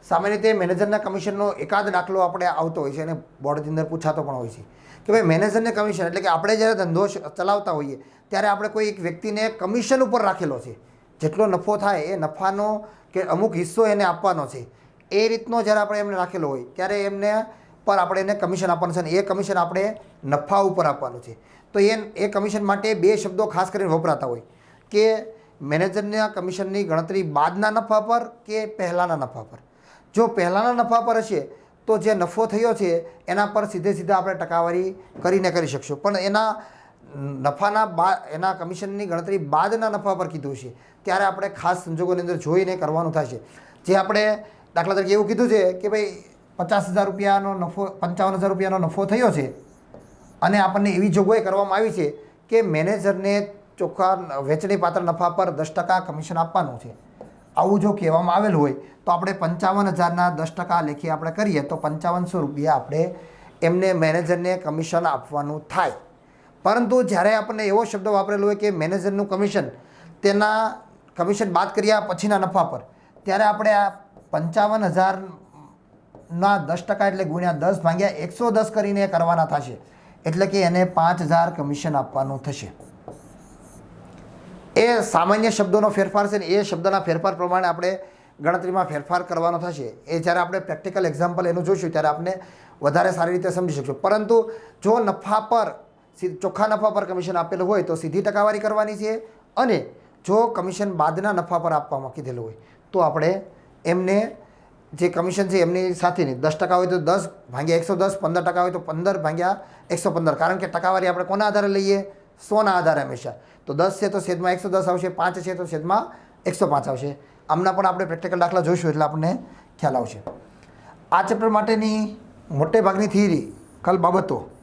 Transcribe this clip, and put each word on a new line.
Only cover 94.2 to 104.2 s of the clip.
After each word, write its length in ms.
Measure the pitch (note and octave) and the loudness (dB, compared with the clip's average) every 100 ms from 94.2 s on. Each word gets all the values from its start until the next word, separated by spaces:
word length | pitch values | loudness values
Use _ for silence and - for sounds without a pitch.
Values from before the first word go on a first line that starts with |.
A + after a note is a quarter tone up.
| G#3 A3+ A3+ - - - | 4 4 2 -6 -16 -4
જો 160 | G3 A#3 | 2 2
નફા 400 | G#3+ F#3 F#3+ G#3+ | 2 -2 0 -2
પર, 340 | A3 A#3 G3+ - - _ _ - | 2 0 0 -4 -20 _ _ -8
સી-, 160 | F#3 E3 | -6 -4
ચોખ્ખા 320 | F#3+ F#3 G#3+ | -6 0 0
નફા 220 | G#3+ G#3+ | 2 2
પર 160 | G#3 G3 | 0 -2
કમિશન 320 | F#3 F3 F3 | -4 -2 -2
આપેલું 300 | E3 F#3 F#3 | -2 -2 0
હોય 160 | G#3 | 2
તો 120 | D#3+ D#3+ | 0 -4
સીધી 260 | D#3+ E3 | -2 -2
ટકાવારી 380 | G#3 G3 G#3 G#3 | 0 2 2 2
કરવાની 380 | G#3 G#3+ G#3+ G#3+ | 0 0 0 -2
છે, 240 | G#3+ A3 - - _ - | -4 -4 -8 -20 _ 0
અને 280 | B3 F3+ - - - _ - | 2 2 0 -16 -20 _ 0
જો 220 | G3+ A#3 | 2 4
કમિશન 440 | A3+ F3+ F3+ G3+ | 0 -6 -4 -4
બાદના 400 | F3+ D3+ D#3+ G3+ | 2 0 2 0
નફા 280 | F#3 E3 F3 | -2 0 -2
પર 120 | E3 | 0
આપવામાં 420 | D#3 D3 C#3 C3+ | 0 -2 -6 -6
કીધેલું 320 | C#3 C3 B2 A2+ | -10 -10 -8 -10
હોય 80 | A2 - - _ | -12 -20 -20 _
તો 80 | F#3+ | 2
આપણે 420 | D#3+ D#3 D#3 F#3+ - - - - - | 2 4 2 0 -4 -20 -20 -10 -2
એમને 520 | F3+ F#3 G3 | 0 2 2